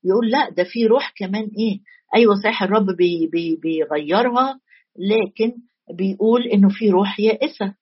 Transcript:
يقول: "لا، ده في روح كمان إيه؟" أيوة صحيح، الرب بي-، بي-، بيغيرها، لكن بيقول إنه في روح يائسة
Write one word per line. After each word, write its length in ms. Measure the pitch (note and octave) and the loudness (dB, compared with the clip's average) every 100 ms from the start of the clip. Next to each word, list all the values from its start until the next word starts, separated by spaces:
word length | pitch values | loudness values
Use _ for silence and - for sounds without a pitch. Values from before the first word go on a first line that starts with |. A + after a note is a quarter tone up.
يقول: 260 | F3+ G3+ A3+ | 0 0 2
"لا، 200 | C4 C4 | 0 -2
ده 140 | F3+ | -2
في 220 | F3+ A#3 A3+ | -4 0 2
روح 260 | B3 - - | 2 0 -10
كمان 260 | F#3 G#3 G#3+ G#3 | -6 -6 -6 -4
إيه؟" 220 | A3 G3 _ _ _ | -4 -4 _ _ _
أيوة 200 | A3 A#3 | 4 4
صحيح، 280 | G3+ G#3+ A3+ | 4 0 -2
الرب 240 | F#3+ G#3+ G3 | 0 0 0
بي-، 420 | F3 F3+ E3+ D#3+ | 0 0 0 -2
بي-، 240 | E3 E3+ D#3+ | -2 -4 -4
بيغيرها، 960 | D#3+ D#3+ D3+ D3+ D3 F#3+ B3 A#3+ C4 C4 _ _ _ - | -4 -4 -2 -4 -2 0 0 0 -2 -4 _ _ _ -8
لكن 540 | F#3+ A3 G3 - A3 A#3+ _ _ _ E3+ | -2 -2 -2 -2 -4 -4 _ _ _ -6
بيقول 460 | G3 F#3+ A3 A#3+ | -6 0 2 2
إنه 260 | B3 G#3 G3 | 2 4 4
في 220 | G3+ A3 | 4 2
روح 300 | F#3 G3+ G3+ | 2 0 0
يائسة 540 | G#3+ A3 D4+ - G3 - | 0 0 -4 -4 -8 -8